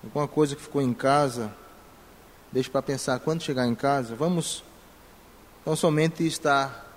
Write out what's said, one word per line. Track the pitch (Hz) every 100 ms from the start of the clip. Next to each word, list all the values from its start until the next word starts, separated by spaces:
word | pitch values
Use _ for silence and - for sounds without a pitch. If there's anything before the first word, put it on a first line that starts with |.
Alguma | - 147 143
coisa | 156 151 139
que |
ficou | - 143
em | 131
casa, | 117 135 143 143 120 110 - - - - - - - - - -
deixe | 127 127
pra | 135
pensar | 131 135 - 127
quando | - 165
chegar | - 131 123
em |
casa. | 117 139 139 117
Vamos, | 113 160 175 - - - - - - - - - - - -
então, | - 156
somente | 180 151 160 - 165
estar | - 151 139 135 131 -